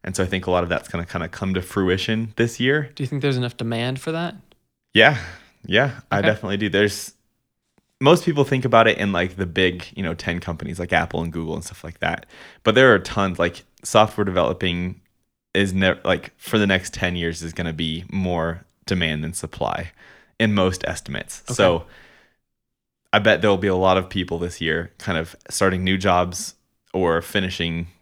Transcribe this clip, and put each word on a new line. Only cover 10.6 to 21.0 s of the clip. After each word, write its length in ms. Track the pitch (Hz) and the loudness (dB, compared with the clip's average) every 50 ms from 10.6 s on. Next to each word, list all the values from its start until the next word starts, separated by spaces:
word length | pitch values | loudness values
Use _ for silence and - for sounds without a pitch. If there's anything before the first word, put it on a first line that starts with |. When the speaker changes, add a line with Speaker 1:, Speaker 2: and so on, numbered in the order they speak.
| - - 82 85 | -8 -10 -8 -8
Speaker 1:
like 120 | 87 85 90 | -4 0 0
Apple 280 | 80 85 85 - 85 | 0 0 0 -4 -4
and 100 | 85 82 | -4 -4
Google 220 | 80 82 82 80 82 | -6 -6 -6 -6 -8
and 80 | 82 85 | -8 -10
stuff 200 | - - - - | -12 -16 -16 -16
like 160 | 82 85 _ | -18 -10 _
that. 260 | 82 82 85 - - _ - - - - - _ _ | -4 -4 -4 -4 -10 _ -20 -20 -20 -20 -20 _ _
But 120 | 113 107 | 4 6
there 180 | 123 135 127 110 | 8 8 8 8
are 60 | 95 | 6
tons, 380 | - - - 107 98 95 90 80 | 2 -2 -2 -2 -2 -2 0 0
like, 240 | 85 87 - - _ _ _ _ - | -2 -2 -2 -8 _ _ _ _ -12
software 420 | - - 110 107 107 - - 104 | 2 4 4 4 4 2 -4 -4
developing 760 | 98 90 92 85 60 92 - - 92 87 87 90 90 95 - _ _ _ _ _ _ _ _ _ _ - | 0 2 2 0 0 0 -2 -4 -4 -2 -2 -4 -6 -8 -12 _ _ _ _ _ _ _ _ _ _ 0
is 200 | 98 101 95 92 | 0 0 2 2
nev-, 260 | 95 95 92 - - - | 2 2 2 2 0 0
like, 260 | - 90 80 - - _ | -2 -2 -2 -4 -12 _
for 200 | _ - - - | _ -8 -2 0
the 80 | 107 104 | 2 2
next 280 | 98 95 92 92 - - | 4 2 0 -2 -6 -6
ten 220 | - 92 90 87 | -4 -4 -4 -2
years 280 | 87 85 82 82 82 82 | -2 -4 -4 -6 -6 -10
is 100 | 82 82 | -10 -8
gonna 200 | - 87 82 80 | -6 -6 -6 -4
be 300 | 76 82 80 78 82 90 - | -4 -4 -4 -4 -8 -10 -8
more 560 | - 98 92 92 90 82 80 82 82 87 - _ _ _ _ | -6 -4 -2 -2 -2 -2 -2 -4 -6 -8 -14 _ _ _ _
demand 360 | - 98 90 85 80 78 76 76 | -4 -2 -2 -2 -2 -2 -4 -6
than 100 | 80 85 | -6 -8
supply 580 | - - - - - - - 50 - 87 - _ _ - - - _ _ _ _ _ | -8 -10 -10 -8 -6 -6 -4 -4 -6 -8 -12 _ _ -20 -20 -20 _ _ _ _ _
in 140 | 113 107 104 | 0 2 2
most 300 | 101 92 92 92 - - | 2 2 2 0 -2 -6
estimates. 560 | - - - | -6 -8 -8